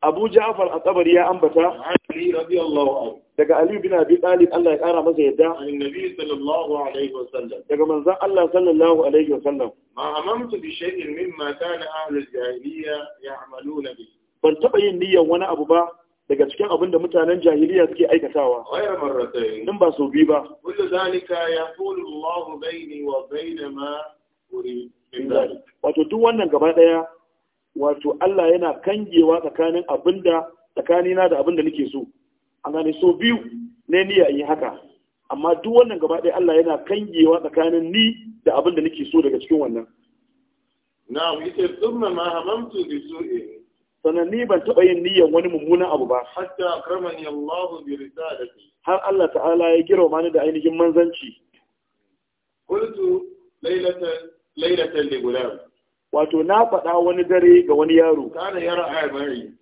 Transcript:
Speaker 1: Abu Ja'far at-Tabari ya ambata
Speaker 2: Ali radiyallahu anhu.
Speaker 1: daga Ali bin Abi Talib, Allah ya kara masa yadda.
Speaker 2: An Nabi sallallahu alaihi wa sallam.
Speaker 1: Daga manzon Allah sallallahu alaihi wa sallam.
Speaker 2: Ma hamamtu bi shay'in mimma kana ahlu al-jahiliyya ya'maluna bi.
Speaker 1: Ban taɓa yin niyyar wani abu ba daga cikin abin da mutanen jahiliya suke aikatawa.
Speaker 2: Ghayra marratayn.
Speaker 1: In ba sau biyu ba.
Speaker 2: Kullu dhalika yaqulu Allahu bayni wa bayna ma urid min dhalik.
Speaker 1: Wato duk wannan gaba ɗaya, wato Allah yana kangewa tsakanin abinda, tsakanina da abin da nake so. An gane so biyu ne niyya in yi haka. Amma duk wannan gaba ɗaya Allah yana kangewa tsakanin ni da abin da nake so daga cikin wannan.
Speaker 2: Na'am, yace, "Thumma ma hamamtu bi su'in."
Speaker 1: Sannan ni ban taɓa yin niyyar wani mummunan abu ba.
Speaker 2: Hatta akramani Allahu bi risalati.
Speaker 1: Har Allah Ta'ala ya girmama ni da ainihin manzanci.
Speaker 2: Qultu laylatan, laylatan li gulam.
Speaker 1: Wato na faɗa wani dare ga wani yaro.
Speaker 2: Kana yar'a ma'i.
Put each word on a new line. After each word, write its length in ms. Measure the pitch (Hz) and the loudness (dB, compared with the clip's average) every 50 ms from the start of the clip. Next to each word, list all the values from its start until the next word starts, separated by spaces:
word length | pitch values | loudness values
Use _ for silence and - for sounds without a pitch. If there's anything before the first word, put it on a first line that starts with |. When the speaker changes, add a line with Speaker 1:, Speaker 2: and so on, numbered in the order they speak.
Speaker 1:
Abu 280 | - 151 156 175 214 220 | 2 0 0 0 -2 2
Ja'far 420 | 180 214 208 220 214 196 190 175 147 | 2 2 2 2 -2 -2 -2 -2 -2
at-Tabari 380 | 165 - 180 180 180 170 165 175 | -2 -2 0 2 2 4 4 6
ya 140 | 175 175 - | 4 4 4
ambata 540 | 185 185 165 151 156 165 165 175 170 - - 156 175 - _ _ | 0 2 0 2 4 4 2 2 0 -4 -8 -2 -2 -2 _ _
Speaker 2:
Ali 220 | - 160 170 180 175 | -10 -4 -2 -2 -2
radiyallahu 640 | 160 165 165 180 180 165 160 147 147 143 135 135 - | -2 -4 -2 -2 -2 -2 0 0 0 0 0 0 -2
anhu. 200 | - - - - _ _ _ - | -6 -8 -10 -12 _ _ _ -2
Speaker 1:
daga 200 | 151 147 160 143 | 2 4 4 4
Ali 200 | 160 180 208 208 | 4 2 0 -2
bin 160 | 175 190 185 | -4 -2 0
Abi 240 | 175 156 147 170 175 | 0 4 4 4 2
Talib, 320 | - 180 180 180 175 170 | 4 2 4 4 4 4
Allah 200 | - 170 175 170 | 4 2 2 2
ya 60 | 156 143 | 2 2
kara 260 | 147 170 175 170 151 | 0 0 0 2 2
masa 180 | 165 165 156 | 0 2 2
yadda. 360 | 151 139 - - 160 165 165 135 | 2 2 4 4 2 2 2 -6
Speaker 2:
An 160 | 143 143 143 143 | -8 -8 -8 -6
Nabi 380 | 143 139 143 185 190 185 - - | -6 -6 -8 -8 -8 -10 -8 -8
sallallahu 560 | 156 151 147 139 139 143 156 165 165 147 151 147 143 135 | -8 -8 -8 -6 -6 -4 -4 -4 -2 -4 -4 -4 -4 -6
alaihi 240 | 135 135 139 135 131 | -6 -6 -8 -6 -8
wa 120 | 131 123 - | -10 -12 -10
sallam. 300 | - 131 120 117 - - - _ | -10 -12 -12 -10 -14 -16 -8 _
Speaker 1:
Daga 160 | 147 147 156 | -2 0 0
manzon 300 | 156 156 151 143 170 190 185 | 0 0 0 0 0 -2 0
Allah 280 | 185 202 196 185 175 165 | -2 0 0 2 0 2
sallallahu 560 | 175 185 185 180 165 156 165 165 170 160 160 | 2 2 2 4 4 4 6 4 4 4 2
alaihi 240 | 143 143 156 156 151 | 4 4 2 2 2
wa 100 | 147 127 - | -2 -2 -2
sallam. 260 | 143 143 135 127 113 - _ _ _ _ | -4 -4 -2 -6 -6 -8 _ _ _ _
Speaker 2:
Ma 180 | 123 139 151 147 151 | -10 -8 -6 -6 -6
hamamtu 360 | 160 185 220 233 240 240 220 190 | -4 -4 -4 -6 -6 -8 -10 -10
bi 100 | 160 156 156 | -10 -10 -12
shay'in 400 | - 170 180 185 185 160 151 151 | -8 -8 -8 -8 -8 -10 -10 -8
mimma 380 | 160 185 180 170 156 147 143 143 - | -8 -8 -10 -8 -8 -8 -8 -6 -6
kana 260 | - 175 175 160 160 156 156 156 | -6 -6 -6 -6 -8 -10 -10 -10
ahlu 160 | 156 156 147 143 139 | -8 -6 -6 -6 -8
al-jahiliyya 720 | 135 _ 127 123 123 123 123 127 143 160 160 156 151 151 147 147 151 - _ 131 | _ _ -8 -6 -6 -8 -8 -10 -12 -12 -10 -8 -8 -8 -8 -10 -14 -18 _ -16
ya'maluna 680 | 139 139 131 127 131 131 131 127 143 151 151 139 135 123 | -16 -14 -14 -16 -18 -20 -14 -14 -10 -10 -10 -10 -10 -12
bi. 120 | 117 113 _ _ _ _ _ _ _ | _ -20 _ _ _ _ _ _ _
Speaker 1:
Ban 140 | - 156 156 | 0 0 0
taɓa 240 | 151 - - - 208 | 2 0 0 2 2
yin 160 | 202 208 190 175 | 0 0 0 -2
niyyar 240 | 180 190 185 180 165 156 | -2 2 4 4 4 4
wani 180 | 170 175 185 | 2 0 0
abu 200 | 190 170 156 151 | -4 -4 -6 0
ba 200 | 147 165 170 170 170 - _ _ _ _ _ _ _ | 2 2 2 2 0 -4 _ _ _ _ _ _ _
daga 200 | 143 139 143 139 | 0 0 0 -2
cikin 200 | - - 202 208 | 0 -6 -4 -2
abin 180 | 180 160 175 180 | 0 -2 -2 0
da 60 | 180 160 | 0 -2
mutanen 440 | 170 175 165 175 160 165 175 180 | -2 0 0 0 2 2 0 2
jahiliya 460 | 160 170 156 147 156 165 185 185 170 160 | 2 2 4 4 2 2 4 2 2 2
suke 180 | - 165 175 - | 2 0 2 2
aikatawa. 560 | - 165 151 135 - 151 143 127 123 120 117 - 123 | 2 2 0 0 -2 -2 0 0 0 -2 -4 -8 -6
Speaker 2:
Ghayra 240 | 170 208 202 190 175 | -4 -4 -4 -4 -4
marratayn. 720 | 147 139 135 127 120 117 - 127 113 110 107 107 110 - | -6 -4 -4 -4 -6 -6 -6 -6 -6 -6 -6 -6 -8 -8
Speaker 1:
In 80 | 202 202 | 0 2
ba 140 | 185 165 151 - | 2 2 4 0
sau 120 | 147 135 | -4 0
biyu 160 | 131 147 156 | 4 4 4
ba. 160 | 156 156 147 143 - - _ _ | 6 4 0 0 -4 -16 _ _
Speaker 2:
Kullu 240 | 175 180 202 196 175 | -12 -6 -4 -4 -2
dhalika 480 | 180 180 190 180 180 185 180 - 180 170 170 165 | -2 -2 -2 -2 -2 -4 -4 -6 -6 -4 -2 -2
yaqulu 520 | 165 160 160 165 165 175 190 196 190 185 170 156 | -2 -4 -4 -6 -8 -10 -8 -8 -8 -8 -10 -10
Allahu 480 | 151 151 156 160 170 175 165 156 156 147 | -12 -10 -8 -6 -6 -6 -8 -10 -12 -12
bayni 440 | 147 160 165 165 160 151 147 147 143 | -12 -12 -12 -12 -14 -16 -14 -10 -8
wa 220 | 143 139 135 135 135 | -6 -6 -6 -8 -8
bayna 400 | 143 151 160 165 165 160 147 143 | -10 -10 -10 -10 -12 -12 -12 -12
ma 300 | 139 139 139 143 147 147 151 156 _ _ _ _ _ _ _ _ | -12 -10 -10 -10 -10 -10 -12 -16 _ _ _ _ _ _ _ _
urid 380 | 370 381 370 370 - - - 240 _ _ _ _ - | -12 -12 -10 -10 -10 -10 -12 -14 _ _ _ _ -12
min 160 | 370 269 277 | -10 -6 -2
dhalik. 320 | - - - - - - - _ _ _ - | 0 0 0 -2 -4 -12 -20 _ _ _ -4
Speaker 1:
Wato 200 | 143 147 156 156 156 | -4 0 0 0 0
duk 120 | 185 220 | 0 2
wannan 280 | 233 233 233 220 202 165 | 2 2 2 2 -2 0
gaba 240 | 151 143 151 160 165 | 0 2 2 2 6
ɗaya, 320 | 170 165 165 165 165 160 160 - _ _ _ _ _ _ _ _ _ _ _ _ - | 6 6 6 6 2 -2 -6 -12 _ _ _ _ _ _ _ _ _ _ _ _ -4
wato 400 | 139 147 147 143 147 147 147 - | -2 -2 -2 -2 -2 -4 -4 0
Allah 280 | 175 190 196 190 175 165 | 0 0 2 2 4 4
yana 240 | 170 180 175 165 147 - | 4 4 2 -2 -4 -4
kangewa 600 | - 196 196 214 214 180 170 165 160 156 165 170 | -4 -4 -4 -4 -4 0 4 6 6 6 6 2
tsakanin 420 | 160 151 - - 165 165 165 175 175 - | 2 -6 -2 -2 -2 0 0 -2 -4 -2
abinda, 600 | - - 143 170 185 190 175 180 165 165 165 - - _ _ _ _ | -4 0 0 0 0 2 2 2 2 2 -2 -6 -14 _ _ _ _
tsakanina 540 | - - - 170 175 180 185 185 185 185 175 | -10 0 2 2 2 2 0 2 2 4 2
da 80 | 160 139 | 4 2
abin 160 | 139 160 175 | 0 0 0
da 60 | 160 151 | 0 0
nake 220 | 156 151 - 139 123 | -2 0 -2 -4 -4
so. 160 | - 139 127 - _ _ _ _ _ _ _ _ _ _ _ | -4 -10 -12 -12 _ _ _ _ _ _ _ _ _ _ _
An 60 | 143 147 | -8 -6
gane 200 | 160 160 156 151 156 | -4 -2 -4 -2 2
so 140 | 180 180 170 | 2 2 2
biyu 240 | - - 233 233 214 - - - - - - - _ _ _ | 4 0 0 0 -2 -4 -10 -14 -14 -16 -16 -18 _ _ _
ne 160 | 156 185 190 | 0 0 0
niyya 260 | 196 202 190 175 143 | 2 4 4 4 4
in 80 | 143 139 | 2 -2
yi 40 | 147 | -2
haka. 360 | 147 156 156 131 117 - - - - _ _ _ _ _ _ _ _ | -2 -2 -2 -2 -8 -8 -12 -20 -20 _ _ _ _ _ _ _ _
Amma 260 | 135 139 151 165 170 165 - | -10 -4 0 0 -2 0 -2
duk 100 | 220 226 | 2 4
wannan 240 | 240 247 233 214 175 | 4 4 4 2 -4
gaba 200 | 151 156 165 170 | -2 -2 -2 0
ɗaya 140 | - 175 - | -2 -2 0
Allah 200 | 185 185 170 160 | 2 2 4 4
yana 220 | 160 165 165 165 - - - | 4 4 4 0 -4 -4 -4
kangewa 520 | 196 208 214 202 170 165 160 156 165 170 | -4 -4 -4 -6 2 4 6 6 6 4
tsakanin 500 | 165 151 - 165 160 165 170 170 165 165 | 2 -2 0 0 0 2 0 0 -2 -2
ni 240 | 180 220 226 220 226 - - - - _ _ | 0 2 2 2 0 -4 -12 -20 -20 _ _
da 120 | - - 131 | 0 2 2
abin 180 | - 175 170 | 0 2 0
da 60 | 156 | 0
nake 240 | 151 165 - - 143 - | -2 -2 -4 -6 -10 0
so 100 | - 165 | 2 2
daga 180 | 147 139 131 123 | 2 4 0 -2
cikin 200 | - - 160 151 | -2 0 0 0
wannan. 280 | 143 123 117 117 113 _ _ _ _ _ _ _ _ _ _ _ _ _ _ _ _ _ _ _ _ _ _ _ _ _ | 0 -2 -4 -6 -8 _ _ _ _ _ _ _ _ _ _ _ _ _ _ _ _ _ _ _ _ _ _ _ _ _
Speaker 2:
Na'am, 300 | 117 147 165 170 156 151 | -6 -4 -4 -4 -4 -4
yace, 380 | 156 180 - - 185 175 - - | -8 -10 -4 -2 -2 -2 -2 -2
"Thumma 300 | 202 233 233 240 226 196 | -4 -2 -2 -2 -2 -2
ma 140 | 180 170 170 175 | -2 -2 -4 -4
hamamtu 540 | 170 165 165 180 214 233 240 - - 202 175 151 | -4 -4 -4 -4 -4 -6 -6 -8 -6 -8 -6 -6
bi 100 | 147 143 - - | -6 -10 -10 -12
su'in." 560 | - - 339 - 370 349 - - - - _ _ _ _ _ _ _ _ _ | -12 -12 -8 -6 -6 -8 -8 -10 -20 -20 _ _ _ _ _ _ _ _ _
Speaker 1:
Sannan 260 | 160 160 170 170 170 | -2 0 0 -2 -2
ni 140 | 202 233 240 | -2 -4 -2
ban 140 | 220 202 175 - | 0 0 0 0
taɓa 200 | 208 - - 185 | 2 4 6 6
yin 200 | 185 180 170 170 | 6 4 4 0
niyyar 260 | 175 - 190 170 156 | 0 4 4 4 6
wani 160 | 156 170 170 180 | 4 2 0 0
mummunan 420 | 170 156 147 156 170 175 180 180 | -4 -4 2 2 2 2 4 0
abu 140 | 156 139 131 123 | 0 -2 0 0
ba. 160 | 127 127 123 - - | 0 -2 -2 -6 -10
Speaker 2:
Hatta 460 | 175 190 185 - - 185 175 170 - | -10 -10 -10 -8 -6 -6 -4 -4 -6
akramani 440 | - - 180 190 180 175 160 160 156 151 | -6 -8 -8 -6 -6 -8 -10 -10 -12 -10
Allahu 560 | 147 147 147 151 165 180 185 180 170 160 147 | -10 -8 -8 -8 -6 -6 -6 -8 -10 -12 -12
bi 100 | 139 143 | -12 -12
risalati. 760 | 139 135 131 _ - 160 160 147 - 123 120 _ _ _ _ _ _ | -12 -12 -16 _ -12 -10 -10 -10 -10 -12 -14 _ _ _ _ _ _
Speaker 1:
Har 180 | _ - 185 190 - | _ -2 -2 -2 0
Allah 220 | 196 196 196 180 156 - | -2 0 0 0 0 0
Ta'ala 420 | 156 - 160 170 175 170 165 165 | -2 0 0 2 2 2 4 4
ya 80 | 170 165 | 2 4
girmama 400 | 170 196 185 175 160 147 160 165 | 4 4 4 4 4 2 0 -2
ni 80 | 170 | 0
da 100 | 160 160 | 0 0
ainihin 340 | 147 156 160 156 151 165 160 | 0 0 -2 0 0 -2 2
manzanci. 600 | 165 170 170 160 165 170 170 170 - - 127 - _ _ _ _ _ _ _ _ _ _ _ _ _ _ _ _ _ _ _ _ _ _ _ _ _ _ _ | 2 2 2 4 4 2 2 0 -8 -16 -18 -20 _ _ _ _ _ _ _ _ _ _ _ _ _ _ _ _ _ _ _ _ _ _ _ _ _ _ _
Speaker 2:
Qultu 540 | 370 403 453 453 453 415 - 359 359 370 - - - _ _ _ _ _ | -4 -2 -2 -4 -6 -4 0 0 0 0 -2 -8 -18 _ _ _ _ _
laylatan, 560 | - 165 180 185 180 180 175 180 175 180 160 165 - - _ _ _ _ _ | -6 -2 -2 0 0 -2 -2 -2 -4 -6 -6 -6 -10 -16 _ _ _ _ _
laylatan 520 | 147 160 170 180 170 160 151 - 151 147 139 | -4 0 0 0 0 0 -2 -2 -2 -2 -2
li 100 | 135 127 | -2 -4
gulam. 380 | 120 123 120 127 127 120 - - - _ _ _ _ _ _ _ _ _ - | -4 -2 -2 -2 -4 -6 -8 -10 -18 _ _ _ _ _ _ _ _ _ 0
Speaker 1:
Wato 300 | 151 156 156 160 160 156 | 0 0 2 2 0 2
na 220 | 170 196 214 233 233 | 4 4 4 4 4
faɗa 280 | - 180 - 165 170 175 175 | 2 -2 -2 0 0 2 2
wani 180 | 175 180 180 175 | 2 2 0 0
dare 400 | 175 185 180 175 175 175 175 175 147 | 2 2 6 8 10 8 8 8 6
ga 60 | 151 | 4
wani 220 | 143 156 165 160 | 2 4 6 6
yaro. 340 | 165 165 160 156 147 135 113 - | 6 8 6 4 2 0 -6 -8
Speaker 2:
Kana 260 | 165 180 196 196 180 | -8 -8 -6 -6 -4
yar'a 520 | 165 170 175 175 170 147 143 160 151 143 135 | -4 -2 -2 -2 -4 -4 -4 -4 -4 -4 -4
ma'i. 380 | 139 143 143 127 120 117 110 113 _ | -6 -6 -6 -6 -8 -10 -14 -20 _